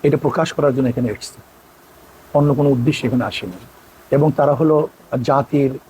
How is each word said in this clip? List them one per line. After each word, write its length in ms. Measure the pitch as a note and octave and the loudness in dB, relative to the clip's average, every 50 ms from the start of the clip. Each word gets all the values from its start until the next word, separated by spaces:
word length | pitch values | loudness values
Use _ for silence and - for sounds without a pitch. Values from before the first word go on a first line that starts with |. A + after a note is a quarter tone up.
এটা 140 | - C#3+ C#3 | 2 2 0
প্রকাশ 360 | C#3+ - C3 - - D#3+ - | 2 0 -2 0 0 -4 -2
করার 200 | - - D3 C#3+ B2 | -2 0 0 0 2
জন্য 140 | C3+ C3 B2 | 2 -2 -2
এখানে 200 | A#2+ - B2 A2+ | -2 -2 -4 -4
এসেছি, 320 | G#2 - - - - - - - - - - - - - - - - - - - - - - - - | -4 -8 -12 -18 -18 -20 -20 -20 -20 -20 -20 -20 -20 -20 -20 -20 -20 -20 -20 -20 -20 -20 -20 -2 0
অন্য 200 | D3 D3 D3 C#3 | 2 2 2 2
কোনো 140 | C#3+ C#3+ C#3+ | 2 2 2
উদ্দেশ্যে 340 | C3+ B2 A#2+ D#3 D3 - - | 2 2 2 0 -2 0 -4
এখানে 180 | A#2 C3 B2 A2+ | -2 -2 -2 -2
আসিনি। 340 | G2 - - - F#2 F2+ - - - - - - - - - - - | -4 -6 -8 -10 -12 -14 -16 -20 -20 -20 -20 -20 -20 -20 -20 -4 -2
এবং 200 | - C#3 D3+ D#3 D3 | 0 2 2 2 2
তারা 180 | - C#3+ D3 C#3+ | 2 2 2 2
হলো 340 | B2 E3 D#3 D#3 D3+ D#3 - - _ - - - C3 | 2 2 2 2 2 0 -2 -8 _ -10 -6 -6 -4
জাতির 480 | A#2+ D3+ C3+ C#3 C3 - - C#3+ C#3 C3 C3 A#2 _ | -2 0 0 0 0 0 0 0 0 0 -2 -6 _